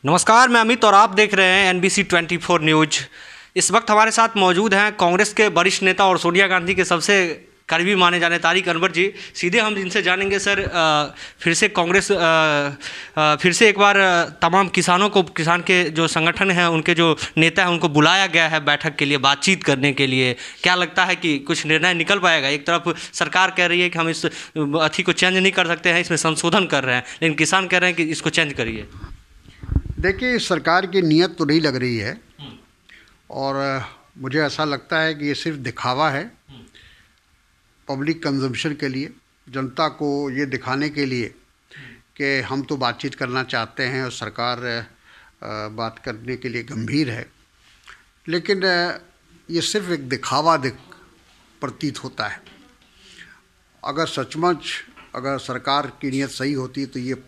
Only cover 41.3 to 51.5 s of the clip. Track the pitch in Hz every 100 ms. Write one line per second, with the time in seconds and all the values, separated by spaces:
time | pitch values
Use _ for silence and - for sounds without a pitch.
41.3 | - _ _ _ - 123 113 _ _ 143
42.3 | 135 120 139 135 147 123 117 139 - 131
43.3 | 127 127 127 113 - 127 131 127 - 110
44.3 | 107 120 120 123 117 - _ _ - -
45.3 | _ 107 107 107 110 113 110 - 113 117
46.3 | 123 131 120 117 113 110 143 143 113 -
47.3 | _ _ _ _ _ - - _ _ -
48.3 | 170 170 196 185 175 175 - - _ _
49.3 | _ - 170 - 214 180 165 131 123 -
50.3 | 135 156 160 131 120 - - - _ _
51.3 | _ _